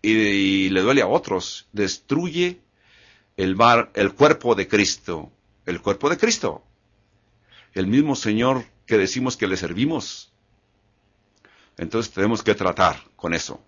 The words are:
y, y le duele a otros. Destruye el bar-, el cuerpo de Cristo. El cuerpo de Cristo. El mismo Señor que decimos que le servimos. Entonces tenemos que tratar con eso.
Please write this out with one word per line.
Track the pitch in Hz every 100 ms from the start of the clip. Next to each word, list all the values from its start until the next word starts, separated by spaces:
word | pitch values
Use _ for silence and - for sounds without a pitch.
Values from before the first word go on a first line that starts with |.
y, | 107
y | 110 104 98 98 98 95
le | 95
duele | 101 139
a | 98
otros. | 147 - 95 - - _
Destruye | 104 98 - - 143 175 165 180 180 _ _ _ _ _ _ _
el | - 95
bar-, | 95 117 120 117
el | - 98
cuerpo | - 147 - 120
de | 101 95
Cristo. | 104 98 - - 82 - _ _ _
El | - 87
cuerpo | 101 98 143
de | 175
Cristo. | 233 - - 73 _ _ _ _ _ _ _ _ _ - _
El | 95 95
mismo | 127 151
Señor | 135 113 107 123 131 113 _
que | - 110
decimos | 98 127 127
que | - 98
le | 95
servimos. | 85 87 139 156 - - - _ _ _ _ _ _ _ _ _ _ _ _ _ _
Entonces | - 85 113 113
tenemos | - 104 113
que | 110
tratar | 101 95 87 90 - - _
con | 85
eso. | 82 - -